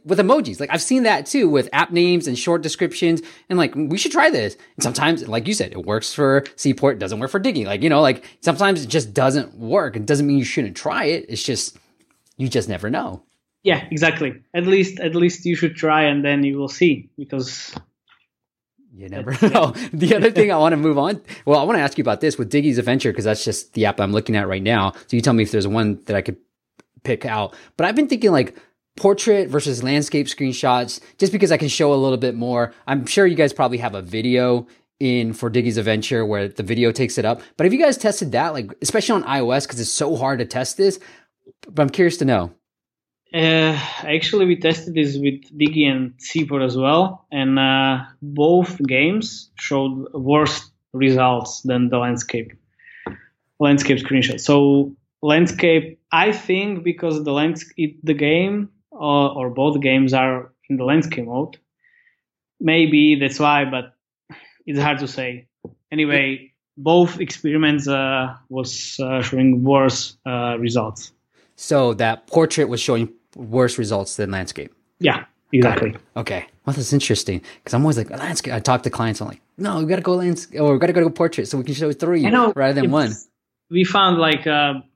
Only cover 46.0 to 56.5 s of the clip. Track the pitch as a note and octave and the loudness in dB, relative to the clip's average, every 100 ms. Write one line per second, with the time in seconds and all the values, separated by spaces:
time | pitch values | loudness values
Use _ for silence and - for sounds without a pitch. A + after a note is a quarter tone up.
46 | B2+ - - E3 C#3 C#3 C3 B2 C3+ D#3+ | -4 -8 -6 -4 -2 -2 -2 0 2 2
47 | F#3+ F#3 _ C#3 C3 C3+ C3+ C3+ C3+ B2+ | 2 -4 _ -4 0 2 2 2 2 -2
48 | B2+ _ D3 C#3+ D#3 F3+ F3 - C#3 C3 | -6 _ -8 0 4 4 2 -2 0 2
49 | D#3 G#3+ - - - - - C#3 C3+ C3 | 2 0 -6 -12 -18 -12 -4 -2 -2 -4
50 | C3+ D3 C3 D3+ D3 - - _ _ C3 | -10 -6 0 2 2 -2 -12 _ _ 0
51 | C3+ B2+ B2+ A#2+ - - C3 B2 B2 B2 | 2 4 2 0 -4 -8 -2 0 0 0
52 | A#2+ A#2 - A#2 A2+ - _ _ - - | 0 -4 -4 -8 -8 -16 _ _ -20 -16
53 | - - _ _ _ - C#3+ C#3+ C#3 B2 | -16 -16 _ _ _ 0 2 4 4 0
54 | - C3+ A#2+ A#2 - C#3+ C#3+ C#3 C#3+ - | 0 0 0 -2 2 4 6 4 2 -6
55 | _ _ D3+ D#3 F3 - E3+ D#3+ D#3+ - | _ _ 0 2 2 2 2 4 0 -10
56 | _ E3+ G#3 G#3+ - | _ 0 2 0 -2